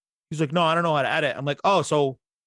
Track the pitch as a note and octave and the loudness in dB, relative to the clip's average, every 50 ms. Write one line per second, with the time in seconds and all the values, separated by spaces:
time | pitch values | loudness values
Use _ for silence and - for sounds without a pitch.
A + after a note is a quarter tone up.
0 | _ _ _ _ _ - D#3+ D3+ D#3+ C3+ D3 F3+ E3+ D#3+ D#3+ E3+ E3+ E3+ D#3 D3 | _ _ _ _ _ -12 -4 -4 -4 -2 0 0 2 2 2 0 0 0 0 0
1 | C3 A2+ C3+ D#3+ D#3 C3+ - G2 C#3 C#3+ C#3+ - - F#3+ G3+ F3+ C#3+ - D#3 D3+ | 0 0 0 0 -2 -2 -4 -4 -4 -6 -6 -2 0 2 2 2 2 0 0 0
2 | C#3+ C3+ C3 _ _ _ _ _ _ | 0 0 -2 _ _ _ _ _ _